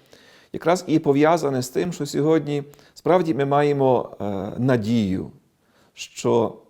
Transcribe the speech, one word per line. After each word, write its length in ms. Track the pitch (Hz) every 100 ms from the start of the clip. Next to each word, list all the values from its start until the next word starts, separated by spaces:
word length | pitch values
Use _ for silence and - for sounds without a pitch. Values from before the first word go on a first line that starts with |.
| _ - _ _ _
якраз 320 | - 160 180 -
і 120 | 156
пов'язане 640 | 147 139 151 170 151 131
з 60 | 127
тим, 240 | 165 175
що 140 | 160 143
сьогодні 560 | 143 147 160 147 147 139 - _
справді 400 | - 143 180 160
ми 100 | 139
маємо, 720 | 139 143 147 143 135 123 - -
е, 40 | 101 98 98 -
надію, 720 | 127 123 104 117 98 92 71 - _ _ _ _ _
що, 640 | - - - 123 120 107 - _